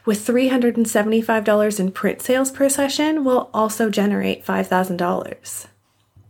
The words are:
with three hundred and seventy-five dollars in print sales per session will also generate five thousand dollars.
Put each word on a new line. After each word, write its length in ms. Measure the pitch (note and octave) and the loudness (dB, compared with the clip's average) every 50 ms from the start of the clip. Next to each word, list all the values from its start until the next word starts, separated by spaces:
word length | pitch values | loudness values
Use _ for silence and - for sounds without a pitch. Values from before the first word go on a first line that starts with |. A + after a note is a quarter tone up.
| - | -2
with 180 | - G#3 G#3 - | -2 -2 -2 0
three 260 | - A#3 B3 C4 C4 | 0 0 2 2 2
hundred 280 | C4 C4 A#3+ A#3+ A3+ A#3 | 2 2 2 2 2 2
and 100 | A3+ A3 | 0 2
seventy-five 560 | - A3+ G#3 G#3+ A3 A3+ A3 A3+ A3+ A3 G#3 | 2 0 0 2 2 0 2 2 0 0 2
dollars 360 | A3 G#3 G#3 G#3 G#3+ G#3 G#3 | 2 2 4 2 2 0 0
in 100 | F#3 F#3+ | -2 -4
print 320 | F#3+ - - G3 - - | -2 -2 -2 -2 -2 -2
sales 300 | - - B3+ C4 C4+ C4 | -2 0 0 0 0 -2
per 180 | C4 - C#4 C#4 | 0 0 0 0
session 540 | C4+ - C#4 C#4 C#4 - D4+ D#4 D#4 D#4 C#4 | 2 2 -2 -2 0 0 0 0 0 0 0
will 260 | C4 B3+ B3 - - | 2 2 0 0 -2
also 380 | - G#3 A3 G#3+ G#3+ - A#3 A3 | -2 -2 -2 0 0 0 0 0
generate 560 | G3+ G#3+ G3 G3+ G3+ G3 F#3+ F#3+ F#3+ - - | 2 0 0 0 0 0 0 -2 -2 -4 -4
five 220 | - F#3+ F#3+ F#3+ F#3+ | -4 -2 -2 -2 0
thousand 300 | F#3 F#3 F#3 F#3 F#3 E3+ | 0 0 0 0 -2 -2
dollars. 680 | F3 F3 F#3 F#3 - - - - - - - - - - _ _ _ _ _ _ _ _ _ - - _ | -2 -2 -2 -2 -4 -8 -12 -14 -14 -14 -14 -14 -14 -18 _ _ _ _ _ _ _ _ _ -20 -20 _